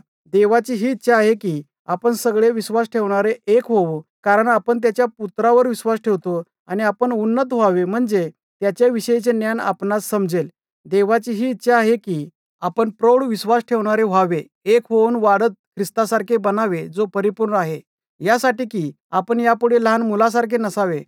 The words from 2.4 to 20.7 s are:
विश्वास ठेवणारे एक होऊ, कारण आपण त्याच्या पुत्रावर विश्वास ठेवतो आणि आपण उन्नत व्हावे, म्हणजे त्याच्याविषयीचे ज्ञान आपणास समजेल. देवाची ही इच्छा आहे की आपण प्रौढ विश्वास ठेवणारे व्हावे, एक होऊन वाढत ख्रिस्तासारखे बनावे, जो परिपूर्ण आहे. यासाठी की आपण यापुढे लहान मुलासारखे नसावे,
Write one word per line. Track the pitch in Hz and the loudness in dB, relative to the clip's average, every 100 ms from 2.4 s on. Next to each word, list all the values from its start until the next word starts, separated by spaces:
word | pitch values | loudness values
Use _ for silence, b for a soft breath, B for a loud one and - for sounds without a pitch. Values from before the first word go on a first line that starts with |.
| 226 | 2
विश्वास | 226 208 220 226 | 0 -2 -2 -2
ठेवणारे | 226 202 202 214 220 - | -2 0 0 0 -2 0
एक | 226 247 | 0 2
होऊ, | 220 170 156 - _ | 0 0 -2 -10 _
कारण | 208 208 226 | 0 2 2
आपण | 226 214 233 | 0 0 0
त्याच्या | 233 208 247 | 0 0 -2
पुत्रावर | - 202 - 220 240 254 | -4 -10 -2 2 4 2
विश्वास | 220 226 220 226 | -2 -4 -4 -2
ठेवतो | 190 180 175 170 _ - | -2 -2 -6 -8 _ -8
आणि | 190 | -4
आपण | 214 202 247 | -2 -2 -2
उन्नत | 233 214 240 262 | -2 -2 -2 -2
व्हावे, | 247 214 180 180 | 0 2 2 0
म्हणजे | 220 247 208 160 - _ - | -2 -2 -2 -2 -8 _ -6
त्याच्याविषयीचे | 196 196 247 233 220 240 220 | -4 0 0 0 0 0 0
ज्ञान | 226 220 226 | -2 -2 -2
आपणास | 208 175 196 208 - | -4 -4 -2 -4 -2
समजेल. | 208 190 175 170 - _ _ 160 | -2 0 -2 -4 -10 _ _ -4
देवाची | 190 202 233 233 | 0 2 0 -2
ही | 208 254 | -4 -4
इच्छा | 226 240 240 | -2 0 2
आहे | 220 233 | 2 0
की | 202 160 151 - _ _ | -2 -6 -8 -14 _ _
आपण | 175 175 220 | -6 -2 -4
प्रौढ | - 233 247 | 0 2 4
विश्वास | 269 214 202 233 226 | 2 -4 0 0 0
ठेवणारे | 233 214 214 | -2 0 0
व्हावे, | 220 185 185 165 - _ 185 | 2 2 2 -2 -6 _ 0
एक | 233 233 | 0 2
होऊन | 226 220 240 | 2 2 2
वाढत | 214 196 226 196 _ - | 2 4 2 -2 _ -8
ख्रिस्तासारखे | 202 - 220 220 196 226 | -4 -2 0 -2 0 -2
बनावे, | 202 202 220 170 165 | 0 0 -2 -4 -6
जो | 165 208 | -4 -4
परिपूर्ण | 202 202 202 220 | -2 -2 -2 -2
आहे. | 208 165 156 - _ _ - | -2 -2 -6 -12 _ _ -6
यासाठी | 160 240 262 233 247 | 0 0 0 -2 -4
की | 208 151 - _ | -4 -6 -8 _
आपण | 185 185 233 | -4 -2 0
यापुढे | 233 226 240 233 | 2 2 2 2
लहान | 226 226 | 2 2
मुलासारखे | 226 208 226 233 233 233 | 0 2 2 0 -2 -2
नसावे, | 214 | -4